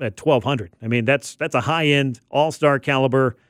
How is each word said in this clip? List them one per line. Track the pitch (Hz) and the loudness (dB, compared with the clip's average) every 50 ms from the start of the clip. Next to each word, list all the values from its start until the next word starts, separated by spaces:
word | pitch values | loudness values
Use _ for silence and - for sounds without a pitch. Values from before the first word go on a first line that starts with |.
at | 135 107 95 - | -8 -8 -8 -4
twelve | - 156 143 120 107 | 0 2 2 2 2
hundred. | 131 143 113 98 85 _ - | 0 -2 -2 -4 -10 _ -10
I | 113 113 | -6 -2
mean, | 120 120 113 | -2 0 2
that's, | 123 143 143 - - - | 2 0 0 -2 -8 -10
that's | - 151 165 - | -8 -8 -2 -2
a | 123 | -2
high-end | 107 135 160 165 156 147 143 143 139 131 120 - _ - | 0 0 -2 0 2 2 2 2 0 -2 -4 -8 _ -4
all-star | - 143 151 160 131 - 156 147 139 127 | -2 0 0 0 -2 0 2 2 2 2
caliber | - 151 139 131 135 127 127 135 131 123 117 _ _ | -2 -2 0 2 2 2 2 2 2 0 -2 _ _